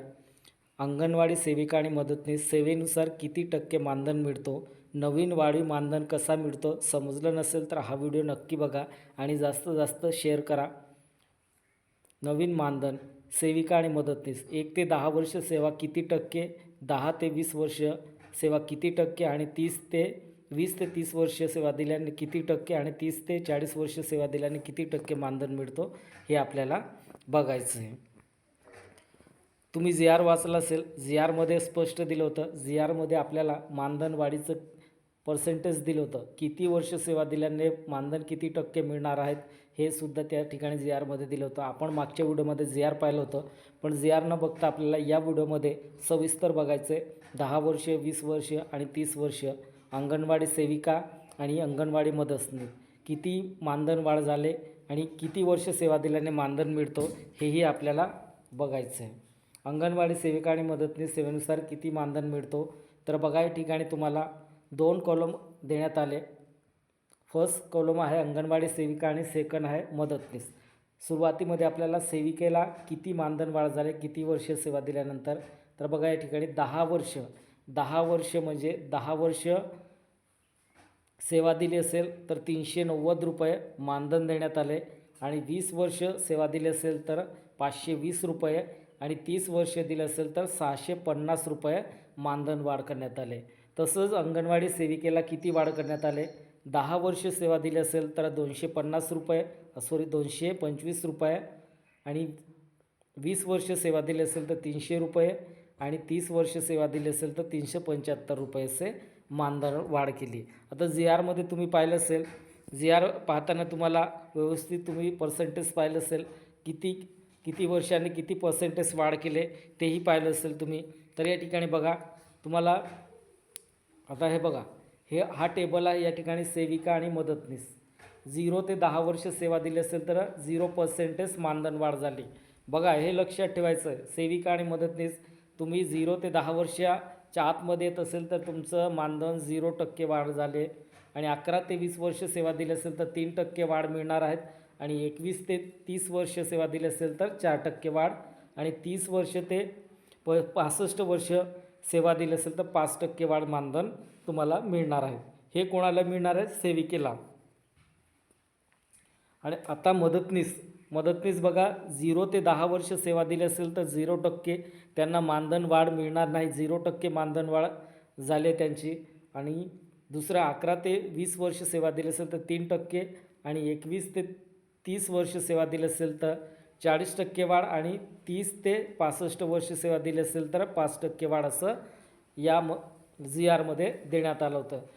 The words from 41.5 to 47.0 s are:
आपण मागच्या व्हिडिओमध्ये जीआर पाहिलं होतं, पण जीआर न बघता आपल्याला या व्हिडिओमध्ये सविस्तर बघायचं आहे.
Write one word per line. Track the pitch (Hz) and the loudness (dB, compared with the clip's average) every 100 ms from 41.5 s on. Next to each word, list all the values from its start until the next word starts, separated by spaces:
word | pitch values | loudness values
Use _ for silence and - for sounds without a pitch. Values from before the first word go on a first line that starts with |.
| 143 | -4
आपण | 131 131 156 | -6 -4 -2
मागच्या | 151 139 - 160 | -2 -2 0 2
व्हिडिओमध्ये | 151 151 147 143 | 2 0 0 0
जीआर | 135 147 | 2 2
पाहिलं | 147 151 147 | 2 2 2
होतं, | 143 143 147 - - - | -2 -4 -6 -14 -20 -6
पण | 151 147 | -2 2
जीआर | 151 160 | 4 4
न | 165 165 | 4 0
बघता | 160 156 160 | 0 2 0
आपल्याला | 156 151 151 | 2 0 2
या | 147 156 | 2 2
व्हिडिओमध्ये | 160 160 151 151 143 147 - - - | 2 2 2 2 0 -2 -8 -8 0
सविस्तर | 165 160 160 175 | 2 2 2 2
बघायचं | 156 143 147 147 | 2 2 0 0
आहे. | 160 | -2